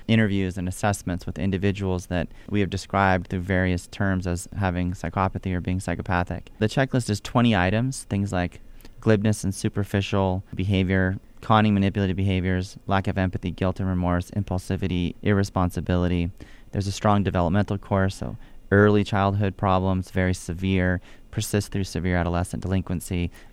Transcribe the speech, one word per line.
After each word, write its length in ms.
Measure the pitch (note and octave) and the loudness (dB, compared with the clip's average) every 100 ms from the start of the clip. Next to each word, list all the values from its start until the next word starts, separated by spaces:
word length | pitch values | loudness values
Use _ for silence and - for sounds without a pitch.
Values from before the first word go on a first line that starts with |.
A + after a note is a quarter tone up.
| - | 2
interviews 520 | A2+ A2 G2 F#2+ F#2 | 2 4 2 -2 -4
and 100 | F2+ | -6
assessments 560 | F2+ G#2 G2+ - F2+ | -2 -2 -2 -4 -6
with 140 | - - | -6 -4
individuals 680 | F#2+ F#2+ G2+ G2 G2 F#2 - | -2 0 0 0 -2 -2 -2
that 220 | F2 - - - | -4 -4 -8 -4
we 100 | G#2 | -2
have 100 | F#2+ | -2
described 580 | F#2 - G2 G2 F#2 F#2 | -4 -2 2 4 4 0
through 120 | F#2+ | -4
various 460 | F2+ F#2 F#2 F2 - | 0 0 2 0 -4
terms 400 | - G2 F#2 F2+ | -4 0 0 -2
as 200 | F2 - - | -4 -6 -4
having 360 | G2 F2+ F2+ | -2 0 -2
psychopathy 640 | F#2 E2 G2 F#2+ F#2+ F#2+ | -2 -4 0 0 -2 -4
or 80 | F2+ | -2
being 180 | F2 F#2 | -2 -2
psychopathic. 720 | F#2 E2+ - F2+ F2+ F2 - - | -2 -2 0 0 0 -6 -10 -2
The 100 | G#2+ | 0
checklist 400 | - C3 C3 A2+ | 2 0 0 0
is 140 | G2+ | -2
twenty 340 | - B2+ A#2+ G#2 | 0 2 4 4
items, 480 | F2+ G#2+ C3 C3 | 2 2 0 -4
things 300 | - G2 G2 | -4 -2 -2
like 260 | F#2 F2+ - - - - - | -2 -4 -6 -18 -20 -20 -2
glibness 440 | - G#2+ A2 G#2 | 2 4 4 0
and 100 | F#2+ | -2
superficial 920 | G2 G#2+ - G2+ G2+ F#2+ G2+ F#2+ F#2 - | -4 -4 -4 -2 -2 0 0 2 0 -4
behavior, 640 | - F#2+ G2 F#2 F#2+ F#2 F#2+ - - | -4 0 2 2 2 2 -2 -8 -14
conning, 320 | - A2 G#2+ | 2 4 6
manipulative 420 | G2+ G2 G2 G2 F2+ | 4 2 2 0 0
behaviors, 640 | G2 F#2 F#2 F#2 F#2 - - | 0 0 0 0 -2 -8 -2
lack 200 | G2 G2 | 0 0
of 120 | G2 | 0
empathy, 320 | F#2 F#2 F#2 | 0 -2 -6
guilt 280 | E2 F#2+ F#2 | -2 -2 0
and 100 | F#2+ | -2
remorse, 420 | F2+ F2+ F2 F2+ | 0 0 0 -2
impulsivity, 840 | - F#2+ F2+ - F#2+ F#2+ F2+ F2 - | -4 -2 -4 -2 -4 0 0 -2 -2
irresponsibility. 1120 | G#2 G2+ G2+ - F2+ F2+ E2 F2+ F2 F2 E2+ - - - - | 2 2 2 0 0 -2 0 0 2 0 -2 -6 -16 -20 -8
There's 140 | - G2 | -4 -4
a 60 | |
strong 300 | G2 G#2+ G2+ | 0 2 2
developmental 540 | F#2+ F2+ F2 G2 G2+ G2+ | 2 2 2 2 0 -2
course, 380 | - G2 F#2+ | 0 0 0
so 220 | - A#1+ - - - - | -2 -8 -10 -14 -20 2
early 340 | G2 G#2 G#2 | 6 6 6
childhood 540 | G2 G2+ G2 G2 G2+ F#2 | 2 2 2 2 0 0
problems, 520 | G2+ F#2 F#2 F#2 F#2 | 2 2 2 0 -2
very 220 | - F#2 | 0 0
severe, 720 | F2+ - E2 F#2+ F#2+ F2+ F2+ - - - | 0 -4 -4 0 2 2 0 -4 -18 -10
persist 400 | - G2+ G#2 G2+ | -6 -2 -2 -2
through 140 | G2+ | -4
severe 320 | F#2+ F#2 F2+ F2+ | -4 -4 0 0
adolescent 460 | E2+ E2+ F2 - | 0 0 -2 -4
delinquency, 680 | F#2 F#2+ F2 F2+ - F2+ E2+ - - | -2 -2 -2 -4 -4 -4 -4 -6 -18